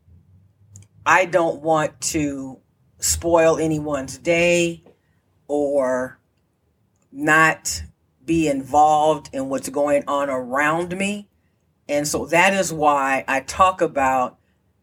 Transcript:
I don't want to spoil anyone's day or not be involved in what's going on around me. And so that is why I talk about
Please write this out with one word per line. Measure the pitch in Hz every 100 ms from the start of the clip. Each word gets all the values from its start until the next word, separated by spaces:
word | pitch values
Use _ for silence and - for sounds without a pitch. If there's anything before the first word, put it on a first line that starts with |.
| _ - _ _ _ _ _ - - _ 147
I | 170
don't | 185 175 165 139
want | 156 160 147 -
to | - 165 147 139 135 131 _ _ _ -
spoil | - - 170 170 165 156
anyone's | 160 156 147 139 131 131
day | 139 170 175 175 170 165 - _ _ _ _ _ -
or | 147 143 143 127 127 131 - _ _ _ _ _ _ _ _ _
not | 139 151 156 160 156 - - - _ _ _
be | 135 165 151
involved | 139 127 147 151 151 156 151 -
in | 135 135
what's | 135 -
going | 139 147 143 143
on | 143 143
around | 131 123 131 147 165 175 185
me. | 196 208 208 _ _ _ _ _ -
And | 147 147
so | - 135
that | 165 190
is | 196 170
why | 160 147 143 135 135 -
I | 135
talk | 135 - 190 190
about | 165 135 131 131 123 _ _ _ _ _